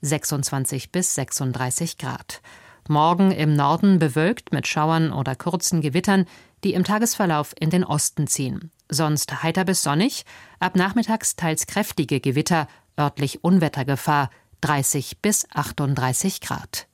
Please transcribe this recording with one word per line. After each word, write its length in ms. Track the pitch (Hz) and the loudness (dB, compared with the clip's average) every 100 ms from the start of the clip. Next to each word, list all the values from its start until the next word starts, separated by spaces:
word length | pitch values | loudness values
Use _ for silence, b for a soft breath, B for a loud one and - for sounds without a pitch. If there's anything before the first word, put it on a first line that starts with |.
sechsundzwanzig 880 | 147 151 - 147 139 135 131 139 - | -2 -2 -2 -4 -2 -4 -4 -6 -6
bis 220 | 175 185 | -4 -2
sechsunddreißig 800 | - 135 - 135 123 127 - 170 - | -2 -4 -4 -4 -2 -4 -4 -6 -6
Grad. 460 | 131 131 - - B B B B - | -10 -10 -12 -18 B B B B -2
Morgen 440 | 151 156 175 190 | 2 4 4 4
im 240 | 185 156 | 4 2
Norden 440 | 147 139 165 202 185 | 4 4 4 4 4
bewölkt 540 | 156 131 160 240 - | 4 2 0 0 -4
mit 140 | 139 - | -4 -2
Schauern 440 | - 156 165 160 | 0 0 2 0
oder 240 | 131 135 | 0 -4
kurzen 460 | 131 - 170 - 170 | -4 -4 -2 0 0
Gewittern, 460 | 151 139 180 196 175 B B B | 0 0 2 2 2 B B B
die 100 | 202 | -2
im 100 | 180 | 0
Tagesverlauf 720 | 185 214 233 - 190 151 147 - | 0 2 0 0 2 2 -2 -2
in 120 | 156 | 0
den 120 | 180 | 2
Osten 440 | 180 147 - - 147 | 2 0 -2 -2 -2
ziehen. 440 | - 131 131 160 _ _ | 0 -2 -4 -10 _ _
Sonst 520 | 139 156 151 - 135 | 0 2 0 -2 -4
heiter 220 | 165 165 | -2 0
bis 180 | 185 185 | 0 0
sonnig, 440 | - 143 226 - - B B B | 0 2 0 -2 -14 B B B
ab 160 | 185 185 | 0 2
nachmittags 580 | 185 208 226 220 - | 2 0 0 0 -2
teils 320 | - 170 160 - | -2 -2 -2 -2
kräftige 540 | - 208 - 143 143 | -2 -2 -2 0 0
Gewitter, 480 | 139 131 151 170 147 B B - | 0 0 2 2 0 B B -2
örtlich 420 | 147 - 139 - | -2 0 -4 -2
Unwettergefahr, 840 | 170 185 160 - 131 139 - 147 135 b b _ | 4 4 4 0 -2 -2 2 2 2 b b _
dreißig 640 | - 147 131 147 127 - | 0 0 2 -2 -4 -4
bis 260 | - 107 - | -2 -2 -2
achtunddreißig 880 | - 143 - 143 135 127 123 190 - | -4 -6 -2 -2 0 0 0 -2 -4
Grad. 440 | - - - - - | -8 -8 -8 -12 -12